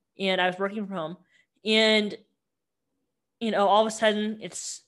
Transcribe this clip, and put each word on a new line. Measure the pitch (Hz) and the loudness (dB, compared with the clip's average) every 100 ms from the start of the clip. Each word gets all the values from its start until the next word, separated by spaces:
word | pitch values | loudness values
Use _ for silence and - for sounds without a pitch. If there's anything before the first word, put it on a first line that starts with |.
| _ - | _ -6
and | 190 185 | -2 0
I | 180 | 0
was | 185 | -2
working | 196 214 196 | -6 -6 -8
from | 190 | -8
home, | 156 185 _ _ _ _ | -8 -10 _ _ _ _
and, | 214 220 220 214 208 - _ _ _ _ _ _ _ _ _ _ _ _ | 0 2 4 4 0 -8 _ _ _ _ _ _ _ _ _ _ _ _
you | 226 | -2
know, | 190 202 | 2 4
all | 202 | 4
of | 220 | 4
a | |
sudden | 214 220 208 214 214 | 2 0 0 -4 -6
it's | 175 - - - | -12 -12 -14 -14